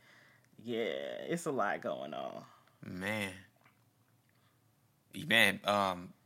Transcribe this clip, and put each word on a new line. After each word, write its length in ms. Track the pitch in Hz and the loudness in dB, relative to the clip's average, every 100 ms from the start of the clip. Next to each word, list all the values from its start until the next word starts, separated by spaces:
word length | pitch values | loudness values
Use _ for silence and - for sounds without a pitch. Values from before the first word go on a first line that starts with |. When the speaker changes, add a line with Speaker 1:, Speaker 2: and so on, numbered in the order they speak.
| - - - _ _ - | -20 -20 -20 _ _ -14
Speaker 1:
yeah, 300 | 110 113 104 69 69 60 71 | -6 -2 -2 -2 -4 -6 -4
it's 180 | 170 160 | -4 -2
a 60 | |
lot 300 | 127 101 80 | 0 0 0
going 320 | 110 65 69 | -4 -6 -6
on. 280 | 67 64 50 - - _ _ | -6 -8 -10 -14 -20 _ _
Speaker 2:
Man. 460 | - 90 95 110 98 95 - _ _ _ _ _ _ _ _ _ _ _ _ _ _ _ _ - - | -12 -6 -4 -2 -4 -8 -18 _ _ _ _ _ _ _ _ _ _ _ _ _ _ _ _ -8 4
Man, 340 | 113 101 98 | 8 8 6
um, 480 | 98 101 98 90 90 - | 2 4 4 0 -8 -18